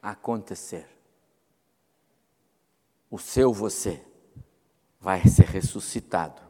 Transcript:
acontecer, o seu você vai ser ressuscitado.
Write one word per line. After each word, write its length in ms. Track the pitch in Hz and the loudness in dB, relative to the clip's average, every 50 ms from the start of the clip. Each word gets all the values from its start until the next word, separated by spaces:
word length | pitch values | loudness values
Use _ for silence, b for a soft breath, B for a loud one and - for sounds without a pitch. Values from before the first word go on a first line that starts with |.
| - | -10
acontecer, 840 | 107 101 - - - 117 110 101 - 95 - - - - 85 78 - - _ _ _ _ _ _ _ _ _ _ _ _ _ _ _ _ _ _ _ _ _ _ _ _ _ _ _ _ _ _ _ _ _ _ _ _ _ _ _ _ _ _ _ | -12 -12 -10 -6 -6 -6 -6 -6 -10 -14 -14 -12 -14 -14 -14 -14 -16 -20 _ _ _ _ _ _ _ _ _ _ _ _ _ _ _ _ _ _ _ _ _ _ _ _ _ _ _ _ _ _ _ _ _ _ _ _ _ _ _ _ _ _ _
o 80 | - - | -16 -14
seu 340 | - - - 131 131 131 117 | -12 -6 0 4 4 4 2
você 500 | 101 104 107 - - - 107 85 71 - - - - _ _ _ - - _ _ _ _ _ _ _ _ _ _ _ | 0 -4 -6 -6 -4 -6 -6 -6 -8 -12 -20 -20 -20 _ _ _ -20 -20 _ _ _ _ _ _ _ _ _ _ _
vai 260 | - 92 95 92 87 | -4 -4 -2 6 6
ser 200 | - - - 95 | 6 8 8 6
ressuscitado. 960 | 82 - 95 90 - - 101 - - - 120 - - - 87 82 78 - - - - | 6 6 -4 -4 -4 -6 -8 -10 -8 -10 -10 -10 -4 -4 -4 -4 -4 -10 -18 -20 -20